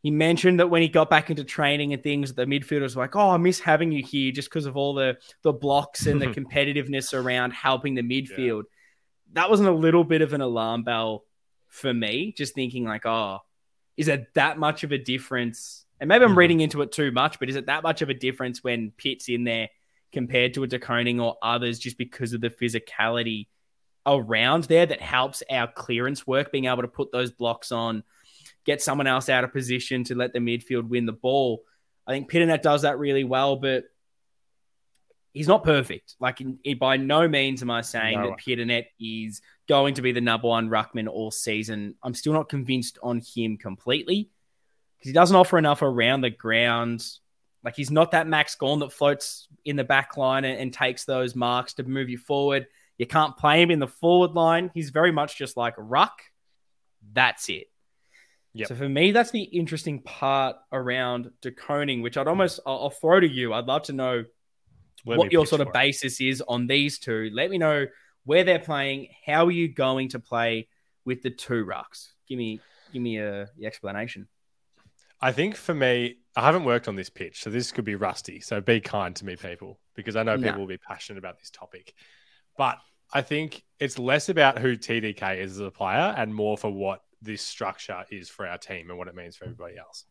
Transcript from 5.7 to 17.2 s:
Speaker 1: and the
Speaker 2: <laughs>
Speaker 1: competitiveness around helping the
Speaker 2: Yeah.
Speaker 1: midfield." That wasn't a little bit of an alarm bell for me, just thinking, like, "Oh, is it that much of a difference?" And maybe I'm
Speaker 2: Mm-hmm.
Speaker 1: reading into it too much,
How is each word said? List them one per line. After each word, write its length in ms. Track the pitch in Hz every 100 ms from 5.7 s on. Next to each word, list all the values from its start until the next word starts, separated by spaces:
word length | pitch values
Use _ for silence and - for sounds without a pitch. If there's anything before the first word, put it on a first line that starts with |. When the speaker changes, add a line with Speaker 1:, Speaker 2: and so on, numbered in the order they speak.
| 139 143 - -
Speaker 1:
and 160 | 143
the 40 | 135
Speaker 2:
<laughs> 20 |
Speaker 1:
competitiveness 840 | 117 139 151 143 143 131 139 131
around 380 | 135 127 123 123
helping 440 | 123 143 131 143 131
the 60 |
Speaker 2:
Yeah. 160 | 120 131
Speaker 1:
midfield." 420 | 135 - 127 110 107 _ _ _ _ _ _
That 180 | 160 180
wasn't 180 | 214 202
a 20 |
little 320 | 165 160 170
bit 180 | 165 160
of 100 | 156
an 60 | 143
alarm 440 | 131 117 113 117
bell 400 | 117 117 113 107 _ _ _ _ _
for 260 | - 139
me, 400 | 120 107 117 190
just 220 | - 143
thinking, 300 | - 127 123
like, 220 | 117 107 113
"Oh, 340 | 113 104 98 _ _ _ _ _ -
is 100 | 156
it 260 | 143 117
that 220 | - 156 156
much 280 | 151 156
of 80 | 151
a 60 | 143
difference?" 840 | 123 127 - 127 120 110 - - _ _
And 80 | 143
maybe 160 | 220
I'm 80 | 247
Speaker 2:
Mm-hmm. 80 | 185
Speaker 1:
reading 220 | 175 165
into 220 | 151 147
it 100 | 143
too 180 | - 147
much, 300 | 123